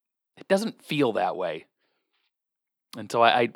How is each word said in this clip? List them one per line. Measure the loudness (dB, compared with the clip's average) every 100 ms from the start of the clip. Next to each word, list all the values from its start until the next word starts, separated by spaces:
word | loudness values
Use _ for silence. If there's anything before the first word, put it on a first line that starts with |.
| _ _ _ -12
it | -2
doesn't | 0 -2 -10
feel | -6 0 0
that | 0 -2 -2
way." | -6 -8 -14 _ _ _ _ _ _ _ _ _ _ _ _ -16
And | -4
so | 2
I, | 4 4
I, | 2